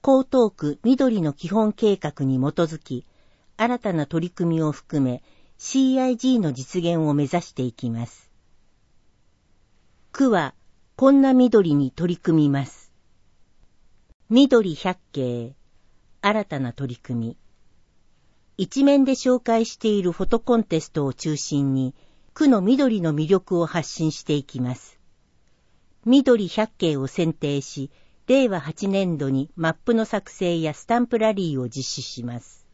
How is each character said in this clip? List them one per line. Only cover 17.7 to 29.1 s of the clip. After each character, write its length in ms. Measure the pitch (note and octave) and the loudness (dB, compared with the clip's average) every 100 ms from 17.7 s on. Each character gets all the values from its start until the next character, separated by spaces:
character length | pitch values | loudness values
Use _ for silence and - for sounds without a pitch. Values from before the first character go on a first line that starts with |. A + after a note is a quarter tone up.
| _ _ _ _ _ _ _ _ - | _ _ _ _ _ _ _ _ -8
一 260 | F#3 C4+ | -6 2
面 200 | C#4 C#4+ | 4 4
で 80 | C4 | 2
紹 300 | C4 B3+ B3+ | 0 0 0
介 220 | - A3+ | 0 0
し 120 | A3+ - | 0 -2
て 120 | A3+ | -2
い 140 | G#3 | 0
る 100 | F3+ | -2
フ 120 | - | -2
ォ 20 | F#3+ | 0
ト 140 | A3+ | 0
コ 160 | - A#3 | 2 0
ン 60 | |
テ 160 | A3 E3 | 2 -4
ス 100 | - | -4
ト 160 | D#3 C#3 | -4 -4
を 80 | |
中 220 | - D#3 D3+ | -4 -6 -6
心 360 | - C#3+ C#3 | -4 -2 0
に、 220 | C3+ C3 - - _ _ | 0 -4 -8 -20 _ _
区 140 | - D4+ | 0 2
の 120 | A3+ | 4
緑 400 | F#3 C4 C4+ G#3+ | 2 2 2 0
の 140 | E3 | -2
魅 140 | D3 D#3 | -2 0
力 320 | F#3 - F3 | 0 0 -2
を 60 | E3 | -2
発 240 | F3 D3 | -4 -6
信 220 | - D#3 | -4 -4
し 100 | - | -4
て 120 | - | -4
い 100 | D3 | -4
き 160 | C#3 B2+ | -4 -6
ま 140 | B2 | -6
す。 240 | B2+ - _ _ _ _ _ _ _ _ _ _ _ | -8 -14 _ _ _ _ _ _ _ _ _ _ _
緑 440 | A3+ C4+ C4+ A#3 F#3 | 2 4 4 2 2
百 220 | - E3 _ | -4 -4 _
景 200 | E3+ C#3 | -2 -2
を 100 | C3+ | -4
選 260 | - E3 | -2 -2
定 280 | D#3 D3 C#3+ | -2 -4 -4
し、 300 | - C#3+ C#3 _ _ _ - | -6 -12 -12 _ _ _ 0
令 220 | C4+ B3+ | 2 2
和 120 | F#3 | -2
八 280 | C#3+ - G3+ | -8 -8 -4
年 300 | G3 F#3 | -2 -2